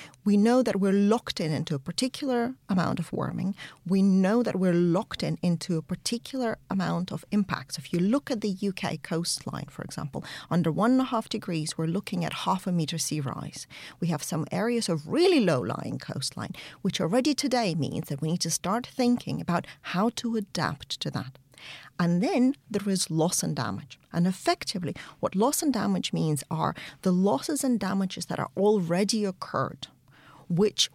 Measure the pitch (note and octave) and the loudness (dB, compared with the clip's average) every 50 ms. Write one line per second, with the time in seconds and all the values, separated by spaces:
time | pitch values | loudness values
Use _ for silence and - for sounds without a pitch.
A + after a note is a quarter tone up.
0 | - - - _ - G#3 G3+ G3+ G#3 A#3 B3 C4 B3 A#3 G3 G3 F#3+ G3 F#3+ G3 | -16 -18 -12 _ 2 4 6 6 6 6 6 6 4 4 2 2 2 4 4 4
1 | G3+ G3+ A3+ A#3+ - - - - F3 D#3 D#3 - D#3+ - D3+ C3+ - - F3+ - | 4 4 4 2 0 -4 -6 -4 -2 -2 0 -2 -2 -2 -4 -4 -4 -6 -4 -2
2 | C4 C4 - - D4 C4+ B3 A#3+ A#3 B3+ C4 - _ - G3+ F#3 E3 - - - | -2 -2 -2 -4 -2 0 0 0 0 -2 -4 -8 _ -2 0 0 2 0 0 -2
3 | E3 - - - - - - - F3+ F#3+ G3+ - - - - - - E3+ F#3+ G3 | -4 -4 -4 -4 -4 -4 -4 -4 -4 -4 -4 -6 -10 -18 -16 -10 -4 0 2 4
4 | G3 G3 F#3 F#3+ F#3 F#3 A3 A#3+ A#3+ A3 - F#3+ F#3 F3+ E3+ F3 F3 F3 E3 F#3+ | 6 6 6 6 6 4 4 4 2 2 0 2 2 4 4 4 4 4 4 2
5 | A3+ - - - F#3 D3+ D#3+ - - F3 E3+ E3 - - F3 D#3+ D#3+ - F3+ - | 0 -2 -4 -4 -2 -2 -2 0 2 0 0 0 0 -2 -2 -2 -2 -4 -6 -6
6 | - - A#3+ A#3 - - - C4 B3 A3+ - - - - G3 F#3+ F3 E3+ E3+ E3+ | -4 -4 -4 -4 -6 -6 -6 -4 -2 -2 -4 -4 -6 -4 -2 -2 0 0 0 -2
7 | F3+ - G3 - - - - G#3 G3 - - - C3+ - - - C3+ - - E3+ | -2 -4 -6 -8 -6 -2 0 0 0 0 -2 -8 -8 -8 -10 -12 -8 -2 0 2
8 | F3+ G3+ A#3+ C#4+ - - C4+ G#3 A3 G#3 F#3+ F#3 G#3 G3+ F#3+ - - - - E3 | 2 4 2 2 0 -2 -4 -2 -2 -2 -2 -2 -2 -4 -4 -2 -4 -4 -4 -6
9 | - - E3+ E3 E3+ - - - - - - - - - - - - - - - | -6 -4 -4 -2 -2 -2 -4 -6 -6 -8 -8 -8 -8 -10 -10 -12 -12 -10 -8 -8
10 | - C#3 - - - - - - - - - F3 E3 E3 D3+ E3 G3+ A#3+ C4 C4 | -8 -6 -6 -8 -10 -10 -14 -12 -6 -2 0 2 2 2 2 2 4 4 4 4
11 | C4 B3 B3 A3+ - - - G#3+ - - E3+ D#3 D3+ D#3 - - D#3+ D#3+ E3 G3+ | 2 2 0 -2 -4 -4 -6 -8 -6 -4 -4 -4 -4 -4 -4 -4 -2 -2 -2 -2
12 | - - G3 F3+ E3 D3+ - - - F3 F#3+ F#3 - G3 F3+ E3+ D#3 C#3+ E3 E3 | -4 -4 -4 -2 -2 -2 -4 -4 0 0 0 0 0 0 0 0 0 0 -2 -4
13 | - - D#3 D3+ C#3 B2 - - - - - - - - - - - - - - | -4 -2 -2 -2 -2 -4 -4 -6 -8 -10 -10 -12 -16 -16 -16 -18 -18 -16 -8 -4
14 | F3+ E3 E3 C#3+ - - E3+ D#3+ D3+ - - F3+ G#3 A#3+ A#3+ A#3 G#3+ - E3+ D3+ | -2 0 0 -2 -2 -4 -4 -4 -4 -2 -2 -2 0 0 0 0 0 0 -2 -2
15 | D3+ D#3 G3+ D4 F4 G4+ F4 C#4 G#3+ F3 D3+ B2+ F2+ F#2+ - - - - - C3+ | -2 -2 2 4 4 6 6 6 6 4 4 2 0 -2 -4 -4 -6 -6 -8 -8
16 | - - - - C3+ - - - G#2+ - F#3 - - - - - - G3 - - | -8 -8 -8 -6 -6 -6 -6 -8 -10 -10 -10 -12 -14 -16 -10 -4 -4 -2 0 0
17 | F3+ D#3+ G3 B3+ B3+ D4+ C#4+ - - C4+ B3 B3 A3+ F#3 D#3+ E3 C3+ - - - | 0 2 2 2 2 2 0 0 0 0 0 0 0 0 0 0 -2 -2 -4 -6
18 | - - D3 C#3+ D#3+ D#3 E3+ E3+ - E3+ E3 - - F3 G3+ A#3+ B3 - - - | -6 -6 -6 -4 -2 -2 -2 -2 -2 -2 -4 -4 -2 -2 -2 -2 -4 -4 -2 0
19 | B3 A#3+ B3 A#3+ - F#3 - - E3 - E3+ - - - - - - - - F3 | 2 2 2 0 -2 -4 -6 -4 -2 -2 -2 -2 -2 -6 -12 -16 -10 -4 -2 0
20 | G#3 A#3+ - - - A#3 A3+ A3 G#3 - - F3+ D3+ D#2+ D3 - - - - - | 0 0 0 -2 -4 -2 -2 -2 -4 -4 -4 -4 -2 -2 -4 -6 -10 -10 -8 -8
21 | - - C#3 - - B2+ - - _ _ - - - - - - - - _ - | -6 -6 -6 -6 -8 -10 -14 -20 _ _ -20 -20 -20 -18 -18 -18 -20 -12 _ -2
22 | F3 E3+ F3 F3 G#3 D#4+ G4 B3+ B3 B3+ C#4+ - _ - G#3+ G3+ G3+ G#3 F#3+ F3+ | 0 2 2 2 2 2 4 4 4 4 2 0 _ -4 -4 -2 0 0 0 0
23 | - - D#3+ D#3+ D#3 F3 - - - D#3 D#3 - A#2 G#2 G2 G#2 - - - - | 0 0 2 2 2 2 2 0 -2 -2 -2 -2 -2 -4 -4 -6 -10 -12 -18 -20
24 | _ _ - F3 E3+ F#3 F#3+ - - E4+ F4 - - - - F#3+ F3 C#3 - - | _ _ 0 2 2 2 2 0 0 0 0 0 -2 -6 -6 -4 -4 -6 -6 -8
25 | - - - - - - - F#3 A3 C#4 D4+ - E4+ D4 B3 G#3 G3+ G3+ F#3+ F#3 | -12 -18 -10 -4 -4 -2 2 2 2 2 2 0 0 0 0 2 2 0 0 0
26 | F#3+ - - E3 E3 D#3 D3+ C#3 - - E3 D#3 D#3+ D#3 E3 - - - - - | -2 -2 -2 0 0 0 0 -2 -4 -4 -4 -2 0 -2 -2 -4 -8 -16 -8 -2
27 | - F#3+ F3+ F3+ F#3+ G3+ A#3 C#4 - - D#4 C#4 - C4 B3 G#3 G3+ F#3 G3 G3 | 0 2 4 4 4 4 4 2 0 -2 -2 0 2 2 2 2 2 0 0 0
28 | F#3+ F#3+ - F3+ F3 - - - - - - - G3 G#3 G#3+ G#3 F3 E3 E3+ F3 | 0 -2 -2 -6 -6 -4 -2 -2 -2 -2 0 2 4 4 4 4 4 2 2 2
29 | G#3+ G3+ A#3+ A3 G#3 G3 F#3 - - - - - C3 - - - - - - _ | 2 2 0 0 0 -2 -4 -6 -8 -4 -2 -2 -2 -2 -4 -10 -16 -18 -18 _
30 | _ _ - - - - - - - - F3 D#3+ G#3 G#3 - - - - _ | _ _ -20 -20 -20 -20 -20 -14 -6 -2 2 2 2 2 2 0 -2 -2 _